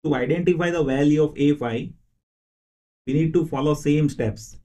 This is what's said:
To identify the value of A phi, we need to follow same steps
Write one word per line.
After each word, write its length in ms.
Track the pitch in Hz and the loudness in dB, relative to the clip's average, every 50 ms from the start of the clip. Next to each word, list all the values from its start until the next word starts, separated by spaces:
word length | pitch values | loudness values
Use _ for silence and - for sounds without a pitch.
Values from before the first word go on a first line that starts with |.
| - | 0
To 100 | 156 143 | 0 0
identify 580 | 123 123 131 160 175 180 180 175 160 175 175 | 0 0 0 0 0 2 0 0 2 0 -2
the 120 | 170 170 151 | 0 0 0
value 400 | 135 131 139 143 147 151 151 156 | 0 0 2 2 2 4 2 0
of 140 | 147 - | -2 0
A 180 | - 139 147 147 | 0 0 0 2
phi, 360 | 147 123 117 113 113 - - - _ _ _ _ _ _ _ _ _ _ _ _ _ _ _ _ _ _ _ _ _ _ | 0 -2 -6 -4 -6 -6 -10 -14 _ _ _ _ _ _ _ _ _ _ _ _ _ _ _ _ _ _ _ _ _ _
we 60 | 127 135 | -2 0
need 200 | 156 165 160 160 | 2 2 4 2
to 120 | 175 165 | 2 0
follow 280 | 160 147 131 139 151 147 | 2 -2 0 0 0 0
same 360 | 147 - 147 147 151 151 143 | 0 2 2 2 4 2 0
steps 480 | - - 123 107 101 - - - - - | 0 -2 -4 -4 -4 -6 -14 -18 -20 -20